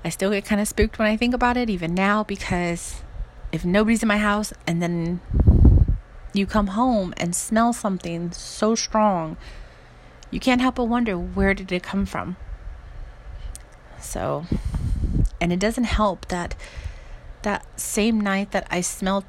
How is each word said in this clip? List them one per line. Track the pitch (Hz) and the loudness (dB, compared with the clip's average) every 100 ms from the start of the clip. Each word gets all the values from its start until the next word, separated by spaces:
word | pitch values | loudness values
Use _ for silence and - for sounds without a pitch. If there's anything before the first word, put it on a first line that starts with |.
I | 165 | -6
still | - 196 | -2 -2
get | 202 | -2
kinda | - 208 208 | 0 0 0
spooked | - 220 - | 0 0 2
when | 214 | 2
I | 220 | 2
think | 240 | 0
about | 247 247 247 | 2 2 2
it, | 240 | 0
even | 185 165 | -2 0
now, | 175 196 214 | 2 2 2
because | 208 196 - 180 175 170 - - - - - - - | 0 -6 -2 -2 -2 -4 -8 -12 -14 -10 -10 -10 -6
if | 160 | -2
nobody's | 175 196 214 226 | 2 4 4 4
in | 226 | 4
my | 208 | 2
house | 208 208 214 - - | 2 0 -2 -6 -4
and | 170 | 0
then | 170 170 170 175 - - - - - - - - - - - | 0 0 -2 -4 -2 4 6 8 10 8 6 2 -4 -18 -4
you | 196 196 | 0 2
come | 214 208 | 2 2
home | 202 254 226 185 - | 2 2 2 0 -4
and | 175 | -4
smell | 175 - 220 233 | -4 0 2 2
something | 233 214 185 170 170 170 | 2 -2 -2 -4 -6 -6
so | 175 - - 214 | -8 -12 -2 0
strong, | 226 - 220 214 180 160 170 - - - - - - - - - | 2 0 2 4 2 -2 -8 -14 -16 -18 -20 -20 -20 -20 -20 -10
you | 247 | -2
can't | - 247 | 2 4
help | 254 | 2
but | 247 | 0
wonder, | 233 240 233 180 | 0 0 0 -2
where | 180 185 196 | -4 2 2
did | 190 190 | 2 -2
it | 180 | -4
come | - 196 | -2 -4
from? | 196 - 90 180 - - - - - - - - - - - - - - - - | -2 -4 -6 -10 -10 -12 -12 -14 -16 -14 -14 -16 -16 -12 -10 -12 -14 -20 -20 -18
So, | - - 101 143 170 - - - - - - - - - | -10 -6 -4 -4 -4 -4 -4 -4 -2 -2 -2 0 0 0
and | 170 | 0
it | 180 | 2
doesn't | 202 233 | 0 0
help | 226 - 208 170 - | 0 2 2 0 -6
that | 180 175 - - - - - - - - - | -4 -4 -8 -12 -12 -12 -14 -16 -16 -16 -6
that | 104 101 - - | -4 -4 -6 -10
same | - - 214 220 | -4 0 2 2
night | 202 196 202 | 2 0 0
that | 196 - | -4 -2
I | 175 | -2
smelled | 180 - 190 196 | -2 -4 -2 -2